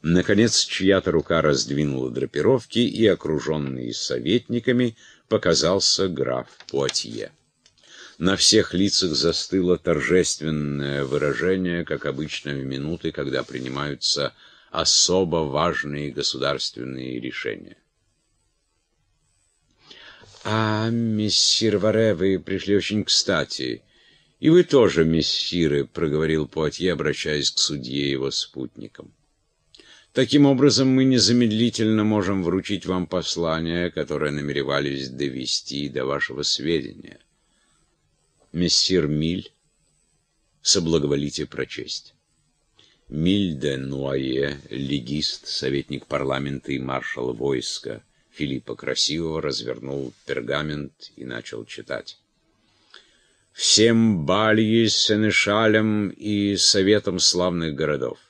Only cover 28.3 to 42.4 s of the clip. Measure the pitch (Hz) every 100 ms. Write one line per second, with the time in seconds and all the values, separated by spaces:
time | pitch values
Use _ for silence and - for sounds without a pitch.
28.3 | 67 - - 64 - - - - _ _
29.3 | _ _ _ _ - - - _ - 131
30.3 | 147 143 135 139 110 131 131 131 127 101
31.3 | 120 120 110 120 - 110 110 107 107 92
32.3 | 98 85 92 90 101 87 90 87 90 80
33.3 | - 82 80 82 85 87 82 73 76 73
34.3 | 73 71 71 69 71 71 69 67 64 71
35.3 | 64 65 - - 71 71 65 64 73 -
36.3 | 62 73 - 71 82 62 50 - - _
37.3 | _ _ _ _ _ _ _ _ _ _
38.3 | _ _ 80 87 - - 92 76 76 80
39.3 | 92 - _ _ _ _ _ _ _ _
40.3 | _ _ _ - 101 82 82 71 71 71
41.3 | - 73 67 65 - 58 - - _ _
42.3 | _